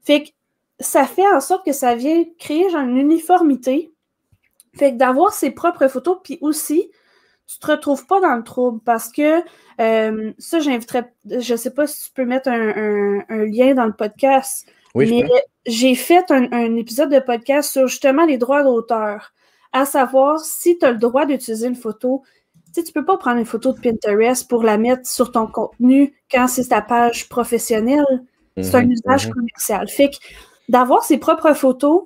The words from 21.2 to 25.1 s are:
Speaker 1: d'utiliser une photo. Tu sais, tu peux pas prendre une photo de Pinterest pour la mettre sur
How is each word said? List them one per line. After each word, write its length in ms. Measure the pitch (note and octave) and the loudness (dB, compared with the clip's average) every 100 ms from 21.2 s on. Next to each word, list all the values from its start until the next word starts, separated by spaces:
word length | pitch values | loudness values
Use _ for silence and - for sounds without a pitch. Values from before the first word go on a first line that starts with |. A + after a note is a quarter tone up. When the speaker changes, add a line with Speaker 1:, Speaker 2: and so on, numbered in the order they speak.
Speaker 1:
d'utiliser 420 | D4 B3+ - A3 A#3+ | 0 -2 -4 -6 -4
une 80 | |
photo. 460 | B3 A3 G#3+ B3 C4+ _ _ _ _ _ | -6 -10 -6 -4 -4 _ _ _ _ _
Tu 140 | - | -8
sais, 20 | |
tu 80 | E4 | -6
peux 120 | D4+ | -6
pas 120 | C4+ F#4+ | -2 -2
prendre 220 | C4 A#3+ | 0 -2
une 60 | |
photo 280 | A3+ A3+ C4 | -4 -4 -4
de 60 | B3+ | -2
Pinterest 680 | A#3+ A3 G#3 G3+ A3+ B3+ - | -4 -4 -2 2 2 0 -2
pour 140 | A#3+ | 0
la 140 | A3+ G#3 | 2 2
mettre 300 | A#3 B3+ | 0 0
sur 240 | B3+ | -4